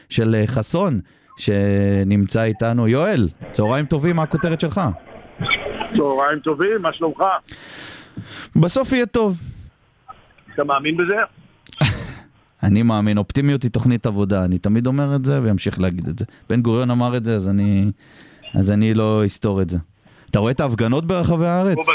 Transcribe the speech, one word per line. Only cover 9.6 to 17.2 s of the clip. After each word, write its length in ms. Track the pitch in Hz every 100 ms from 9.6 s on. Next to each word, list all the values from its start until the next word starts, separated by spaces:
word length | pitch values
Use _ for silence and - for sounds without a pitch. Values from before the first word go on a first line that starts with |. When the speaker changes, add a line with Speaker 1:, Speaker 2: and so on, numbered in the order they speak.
| - _ _ _ - - _ _ -
Speaker 2:
אתה 100 | -
מאמין 340 | 147 139 147 165
בזה? 180 | 175 208 208 - - _ - -
Speaker 1:
<laughs> 40 | - - - - - _ _ _
אני 200 | - 101
מאמין, 340 | 117 107 107 104
אופטימיות 460 | 98 - 143 139
היא 80 | 123
תוכנית 340 | 110 123 117 120
עבודה, 400 | 101 101 98 92
אני 140 | 90
תמיד 280 | 101 113 123
אומר 280 | 135 143 139
את 100 | 131
זה 160 | 143
וימשיך 380 | 117 95 - 92
להגיד 280 | 92 87 78
את 120 | 82
זה. 60 | - - _
בן 120 | 117
גוריון 300 | 117 113 123
אמר 260 | 123 120
את 80 | 123